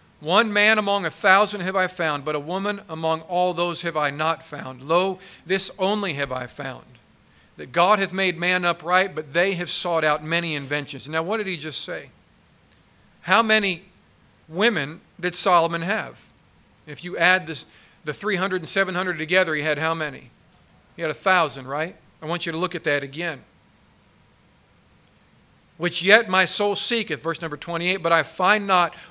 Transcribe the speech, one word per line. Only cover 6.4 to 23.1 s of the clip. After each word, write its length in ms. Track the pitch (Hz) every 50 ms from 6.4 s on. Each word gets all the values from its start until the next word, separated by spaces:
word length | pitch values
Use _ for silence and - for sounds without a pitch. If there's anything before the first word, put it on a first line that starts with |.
| 127 120
found, 380 | - - 139 135 127 120 - - 127 - _ _ _ _ _ _ _ _ _ _ _
that 140 | - 151 139
God 300 | 120 170 170 185 202 190
hath 120 | 196 175 180
made 240 | 190 190 185 170
man 280 | 160 175 180 180 180 180
upright, 500 | 175 170 170 151 165 180 185 190 190 156
but 180 | 160 156 139 131
they 220 | 165 180 196 196
have 160 | 165 180 156
sought 320 | - - - 180 170 165 156
out 220 | 156 151 151 156
many 320 | 156 165 170 170 170 151
inventions." 520 | 147 143 131 143 147 143 - - 127 110 139
Now, 140 | 156 160 165
what 140 | 175 214
did 100 | 226 208
he 100 | 190 180
just 280 | 160 143 156 139 - -
say? 260 | - 170 160 147 131 - _ _ _ _ _ _ _ _ _ _ _ _ _ _ _ _ _ _ _ _ _ -
How 200 | - 185 214 226
many 420 | 220 214 214 208 196 180 165 - - _ _ _ _ _ _ _ _ _ _ _ -
women 540 | 160 175 208 240 220 165 139 143 160 170 - _ _ -
did 160 | 165 180 170
Solomon 460 | - - 202 180 175 165 165 170 165 165
have? 440 | 180 208 208 143 123 120 - - - _ _ _ _ _ _ _ _ _ _ _
If 180 | 151 147 - 170
you 120 | 175 175
add 300 | - 170 180 185 185 165
this, 200 | 156 156 135 - - - - - - _ _ -
the 120 | 151 143
three 220 | - - 208 202
hundred 260 | 175 185 196 185 185 160
and 60 | 147
seven 260 | - 196 196 180 180
hundred 240 | 175 190 185 170 151
together, 360 | 156 147 175 185 185 165 156
he 60 | 147
had 160 | 143 156 151
how 160 | 143 156 160 165
many? 380 | 165 156 147 131 131 131 123 _ _ _ _ _ _ _ _ _ _ _ _ _
He 60 | - 165
had 80 | 156
a 40 | 143
thousand, 520 | - - 196 190 180 165 147 - 139 127
right? 300 | 127 139 147 160 180 190 - _ _ _ - -
I 40 |
want 200 | 156 170 175 -
you 60 | 175 160
to 40 |
look 180 | 165 180 175 175
at 100 | 165 -
that 180 | 160 143 143 139
again. 420 | 135